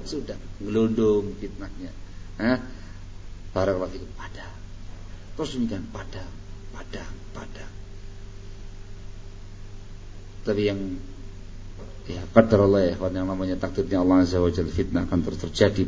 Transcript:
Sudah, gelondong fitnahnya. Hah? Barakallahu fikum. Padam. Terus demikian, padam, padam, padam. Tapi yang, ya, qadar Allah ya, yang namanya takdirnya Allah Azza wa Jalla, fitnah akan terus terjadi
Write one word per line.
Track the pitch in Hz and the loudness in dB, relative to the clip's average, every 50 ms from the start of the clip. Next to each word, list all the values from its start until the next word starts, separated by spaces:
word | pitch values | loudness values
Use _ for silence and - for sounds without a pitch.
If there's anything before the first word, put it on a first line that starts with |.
| - | -6
Sudah, | - - 147 120 - - - - - - - | -6 -6 -6 -6 -6 -8 -8 -8 -10 -10 -6
gelondong | 104 104 107 110 113 110 110 113 113 107 104 104 98 98 - 101 | -4 0 4 4 4 4 4 6 6 6 6 6 2 0 -4 -6
fitnahnya. | 104 98 - - 101 92 - - 92 85 - - - - - - - - - | -8 -8 -8 -8 -8 -8 -8 -8 -8 -10 -8 -10 -10 -10 -10 -10 -10 -10 -6
Hah? | - - - 127 - - - - - - - - - - - - - - - - - - - | 0 2 2 2 2 0 -4 -10 -10 -10 -12 -12 -12 -12 -12 -12 -10 -10 -10 -10 -10 -10 -2
Barakallahu | - 92 95 98 95 90 92 90 | 2 2 4 4 4 2 0 -2
fikum. | 92 90 90 - - | -4 -8 -8 -10 -10
Padam. | - - - - - - - - - - - - - - - - - - - - - - - - | -10 -10 -10 -10 -10 -12 -12 -12 -12 -12 -12 -10 -10 -10 -10 -10 -10 -10 -10 -10 -12 -10 -8 -6
Terus | - 156 135 123 | -4 -4 -2 0
demikian, | 127 117 113 107 95 - - | 0 0 0 0 -4 -6 -6
padam, | - - 98 - - 95 - - - - - - - - - - - | -8 -8 -8 -8 -8 -8 -8 -8 -8 -10 -10 -10 -10 -10 -10 -10 -10
padam, | - - - - 107 104 - 98 98 - - - | -10 -10 -8 -8 -8 -6 -8 -8 -10 -10 -10 -10
padam. | - 110 - - 104 101 - - - - - - - - - - - - - - - - - - - - - - - - - - - - - - - - - - - - - - - - - - - - - - - - - - - - - - - - | -10 -10 -10 -10 -8 -10 -10 -10 -10 -10 -10 -10 -10 -10 -10 -10 -10 -12 -12 -12 -10 -10 -10 -10 -10 -10 -10 -10 -12 -10 -10 -10 -10 -10 -10 -10 -10 -10 -12 -12 -12 -12 -12 -12 -12 -10 -10 -10 -12 -10 -10 -12 -10 -10 -12 -12 -10 -12 -10 -10 -4 -2
Tapi | 117 104 101 104 | 0 2 4 4
yang, | 104 101 98 98 95 92 90 - - - - - - - - - - - - - - - - - - - - - - | 4 2 2 0 -2 -4 -6 -6 -8 -10 -10 -10 -10 -10 -10 -10 -10 -10 -10 -10 -10 -10 -10 -10 -10 -10 -10 -8 -8
ya, | 87 87 85 - - | -6 -6 -6 6 8
qadar | 117 113 113 113 98 101 | 8 8 10 8 8 10
Allah | 98 98 98 95 87 87 | 8 8 8 6 4 4
ya, | |
yang | - 92 92 92 92 92 95 | 2 0 0 0 0 0 0
namanya | 95 92 95 92 92 | 0 0 0 0 0
takdirnya | 90 - 92 - - 95 92 98 92 | 0 -2 0 0 0 0 2 2 4
Allah | 90 92 90 92 90 | 6 8 8 8 8
Azza | 85 90 90 | 8 6 6
wa | 87 85 82 | 6 6 4
Jalla, | 90 85 - 78 | 4 0 2 2
fitnah | 95 92 82 82 87 90 - | 0 2 2 2 0 2 2
akan | 95 90 80 | 2 2 2
terus | - 87 - | 2 -2 -4
terjadi | - 82 - - 107 95 - 101 92 | -4 -4 4 6 6 8 8 4 2